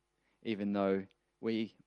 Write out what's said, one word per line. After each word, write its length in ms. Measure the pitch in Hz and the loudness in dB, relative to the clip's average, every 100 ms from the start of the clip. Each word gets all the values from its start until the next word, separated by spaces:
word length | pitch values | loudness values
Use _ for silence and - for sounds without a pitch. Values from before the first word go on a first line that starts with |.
| _ _ _ _ | _ _ _ _
even 300 | 113 101 101 | -6 -4 0
though 300 | 101 98 98 98 _ _ _ | 2 2 2 -2 _ _ _
we 340 | 113 113 110 - | -4 -2 -4 -8